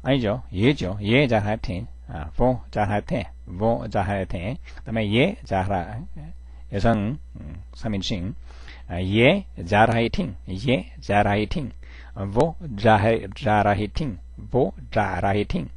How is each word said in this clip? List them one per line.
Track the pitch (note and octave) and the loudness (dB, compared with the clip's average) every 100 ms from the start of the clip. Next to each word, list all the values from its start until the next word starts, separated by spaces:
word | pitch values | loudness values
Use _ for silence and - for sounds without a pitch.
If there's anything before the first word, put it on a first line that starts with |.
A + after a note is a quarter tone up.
아니죠. | B2 C3+ G#2+ B2 - | 2 2 2 -2 -4
얘죠. | F2 A#2 C#3+ F#2+ G2+ | 2 4 4 -2 -2
얘 | G2+ B2 C#3 | 2 4 4
जा | A2 | 2
रहे | G#2 A2+ | 2 -2
थे. | - F#2 A#2+ - - | -4 -6 -8 -14 -12
아, | E2 D#2+ - | -10 -6 2
वो | B2 B2 - | 2 2 -2
जा | A#2 G2+ | 0 2
रहे | G#2 | 0
थे, | - B2+ F#2+ - - | 0 -4 -4 -12 -12
वो | F2+ A2 A#2 G2+ | -2 0 0 -2
जा | G#2 | -2
रहे | F#2+ G2+ F#2 | 0 -2 -2
थे. | F#2+ F#2 D3 - - - | -4 -4 -6 -10 -14 -4
그다음에 | A2+ G#2+ | -2 2
얘 | A2 E3 - - | 4 4 0 -2
जा | F#2+ | 0
रहा, | F#2+ F#2+ E2+ A2+ E3+ - D#3 - - - - | 2 -2 -2 -8 -10 -12 -12 -14 -14 -14 -6
여성, | G2+ A#2 A2+ G2+ C#3+ - - | 0 2 2 0 -4 -10 -14
음, | D2 E2 - | -12 -12 -14
삼 | - A2 G2+ | -8 -4 -2
인칭. | F2+ G2+ F#2 - - - - - - | -2 -4 -4 -8 -12 -14 -14 -14 -8
아, | F2 | -4
얘 | F#2 G#2 B2+ G3 - - | 2 6 6 6 -2 -10
जा | E2 G#2 A2+ | 2 6 6
रही | A2+ A#2 | 6 2
थी, | - E3+ F#2 - | 0 -4 -6 -8
얘 | F#2 B2 B2 - - | -4 0 0 -2 -12
जा | - G2+ | 2 4
रही | G2+ G2+ G#2+ | 4 2 0
थी. | - B2+ - - - - G#2+ | -2 -4 -10 -16 -16 -16 -8
어, | G2 | -2
wo | G#2+ E3 E3 E3 G2+ | 2 2 0 -8 2
자해-, | A2 G#2+ A2 A#2 G2 - | 6 6 6 2 -2 -4
자라히팅, | B2 G#2 G2+ G2 G#2 - D3+ F2+ - - G#2 | 2 4 4 2 0 -2 -4 -4 -12 -14 -2
wo | B2 F3 - - | 2 2 -2 -4
자라히팅 | A2 G2+ F2+ G2+ G#2 G2+ F3+ C3 | 0 0 0 2 2 0 -2 -4